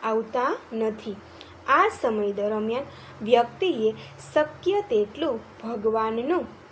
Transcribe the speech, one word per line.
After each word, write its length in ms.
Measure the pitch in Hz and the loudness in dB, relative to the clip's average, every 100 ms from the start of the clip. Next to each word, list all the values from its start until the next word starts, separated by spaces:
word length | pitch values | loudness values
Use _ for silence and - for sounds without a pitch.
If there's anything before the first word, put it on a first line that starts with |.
આવતા 540 | 220 220 220 247 262 453 - | -2 -2 -2 -2 0 -2 -6
નથી. 420 | 226 220 214 226 190 - - - - - | -2 -2 -2 -8 -10 -14 -20 -20 -8 2
આ 220 | 285 415 - | 4 4 2
સમય 300 | 247 214 202 | 0 0 0
દરમિયાન 520 | 202 208 214 214 247 285 - - - 214 | 0 0 0 -2 -2 -6 -12 -18 -8 4
વ્યક્તિએ 680 | 247 233 - 370 262 220 214 - - - | 6 6 0 0 2 0 0 -8 -14 -2
શક્ય 480 | 208 202 - 359 403 | 0 0 0 0 0
તેટલું 580 | 403 220 208 277 311 226 - - | 2 2 0 -2 -2 -2 -8 -12
ભગવાનનું 800 | 220 233 214 220 220 226 262 359 240 - - | -8 -4 0 0 0 0 0 0 -2 -10 -18